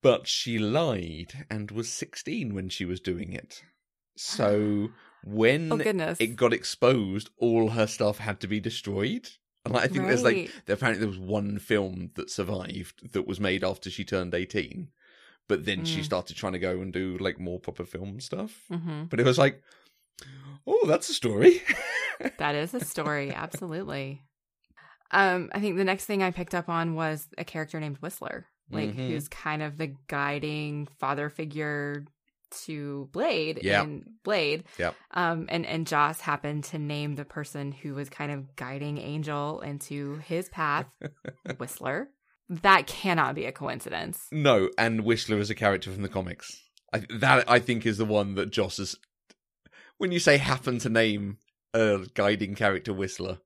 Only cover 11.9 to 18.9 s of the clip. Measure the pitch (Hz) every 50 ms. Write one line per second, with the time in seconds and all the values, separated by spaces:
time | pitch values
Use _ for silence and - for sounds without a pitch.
11.9 | 92 92 90 - _ - 85 - - - 95 85 104 92 90 - - - 90 -
12.9 | - _ - - - 98 - - - - 104 95 95 95 90 92 95 - - 95
13.9 | - - 98 - - 95 90 90 87 87 92 - - 107 78 - - - 90 -
14.9 | _ _ _ _ _ _ - - _ _ _ _ 104 82 76 107 98 90 82 82
15.9 | 82 87 87 76 - 90 90 - - - - 98 92 90 92 92 90 92 95 95
16.9 | 90 92 95 95 90 90 95 95 - - 92 87 87 92 - - 80 - 90 -
17.9 | - 85 92 101 98 120 131 - - 185 208 220 - - - - 185 175 165 170